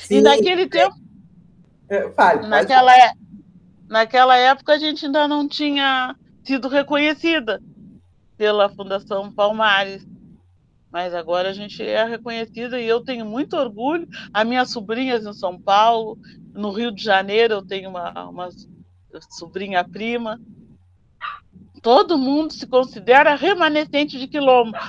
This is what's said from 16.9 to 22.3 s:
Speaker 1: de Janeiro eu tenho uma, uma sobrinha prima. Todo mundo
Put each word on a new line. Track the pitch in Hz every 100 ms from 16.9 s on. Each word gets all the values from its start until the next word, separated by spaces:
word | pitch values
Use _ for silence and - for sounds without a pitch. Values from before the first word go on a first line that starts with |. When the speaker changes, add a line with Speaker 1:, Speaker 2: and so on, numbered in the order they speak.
Speaker 1:
de | 202
Janeiro | 220 190 196 208 233
eu | 208 190
tenho | 196 190
uma, | 180 175 180 180
uma | 175 180 180 - - _ _ _ 156 -
sobrinha | - 170 190 202 185
prima. | 175 175 226 240 233 220 - - - _ _ _ _ _ - - _ - - -
Todo | 226 254 359 320
mundo | 254